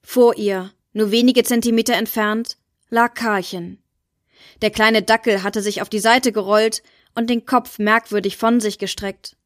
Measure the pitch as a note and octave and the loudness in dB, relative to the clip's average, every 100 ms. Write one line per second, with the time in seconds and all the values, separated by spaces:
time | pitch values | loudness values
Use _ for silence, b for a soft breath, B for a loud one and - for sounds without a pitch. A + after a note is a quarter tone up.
0 | - B3+ A#3+ - G3+ F#3+ F#3 _ _ G#3 | -4 4 4 4 -2 -4 -6 _ _ -4
1 | G#3+ A3+ B3 B3 A#3+ A#3+ A#3+ A3+ A3+ B3 | 0 4 4 4 2 0 2 0 0 -2
2 | G#4+ - G#3+ G#3+ A#3 - _ _ _ A3+ | -2 -2 -2 -2 -6 -14 _ _ _ 0
3 | A#3 - A#3 G3+ F3+ F#3+ F3 F#3+ _ _ | 0 -2 -4 -4 -4 -10 -12 -16 _ _
4 | _ _ _ b b b G#3+ G#3+ A3 A3 | _ _ _ b b b -4 2 2 2
5 | G3+ A3+ A#3+ G3 G3 G#3+ G3+ G3+ G3 G#3+ | 2 0 2 0 -2 -4 -6 -6 -6 -2
6 | A3 B3 B3+ G#3+ F#3+ G#3+ A3 A3 b b | 2 2 2 -2 0 2 0 -4 b b
7 | b - A#3 A#3+ - B3+ B3 - G#3 A3+ | b -6 -2 -2 0 -2 -2 -4 0 0
8 | A3+ G#3 G3 - A3+ A#3+ G#3+ G3 F#3+ - | 0 -4 -4 -2 2 2 0 -6 -8 -8
9 | G3+ F#3+ - _ | -10 -12 -18 _